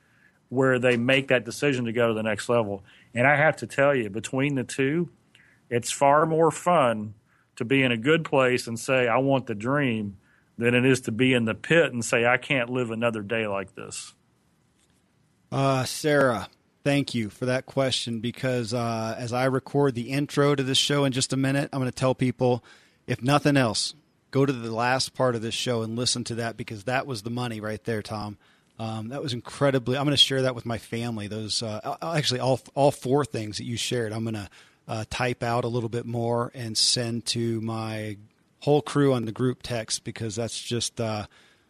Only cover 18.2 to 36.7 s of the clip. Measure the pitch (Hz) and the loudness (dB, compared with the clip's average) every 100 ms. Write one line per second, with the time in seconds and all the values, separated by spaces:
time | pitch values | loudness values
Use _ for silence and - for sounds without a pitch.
18.2 | 120 - 131 123 110 120 117 113 113 113 | -6 -4 -2 -2 -2 -2 -2 -2 -4 -6
19.2 | 120 123 131 131 - 143 139 117 117 135 | -4 0 0 0 0 2 2 0 -2 -2
20.2 | 147 147 143 135 131 131 - 143 139 127 | 0 2 4 2 2 2 2 2 2 0
21.2 | - 135 135 139 147 139 127 - 131 123 | 0 0 0 0 -2 -2 -4 0 0 2
22.2 | 127 - 127 123 - - _ _ - 123 | 0 2 2 2 -4 -20 _ _ -6 -2
23.2 | 123 143 151 139 117 98 - - _ _ | 2 4 4 4 2 0 -4 -8 _ _
24.2 | _ 135 139 123 113 113 123 131 - - | _ 2 2 0 -4 -2 2 2 0 0
25.2 | 127 117 113 - 131 117 113 117 123 123 | 0 0 -4 -4 -2 -2 -2 -2 -2 -2
26.2 | 117 113 117 107 117 107 127 131 135 113 | -4 -6 -6 -6 -10 -10 -4 -2 -2 -8
27.2 | 113 120 123 110 107 107 - 214 - 107 | -6 -4 -4 -4 -6 -6 -4 -4 -4 -8
28.2 | 104 101 _ _ _ - 110 110 110 139 | -8 -12 _ _ _ -10 -8 -8 -8 -8
29.2 | - 120 - - 143 131 120 135 143 139 | -6 -8 -8 -2 0 2 0 -2 2 2
30.2 | - 131 131 120 120 110 - 117 120 110 | 2 2 -2 -2 -6 -6 -6 -6 -6 -6
31.2 | 101 107 107 - 113 107 139 - 165 165 | -8 -8 -4 -4 -4 -6 -8 -8 -4 -2
32.2 | 120 123 127 127 - 139 143 - 127 143 | -2 0 0 0 -2 2 2 2 2 2
33.2 | 131 113 107 101 123 113 - 127 107 113 | 2 -4 -6 -8 -6 -6 -4 -2 -4 -4
34.2 | 113 107 98 - - _ - 113 110 - | -4 -6 -10 -16 -20 _ -8 -8 -6 -2
35.2 | 127 120 120 120 117 120 113 117 120 117 | -2 -2 -2 0 -2 -2 -4 -6 -4 -2
36.2 | 117 117 120 135 113 | 0 0 -2 -6 -6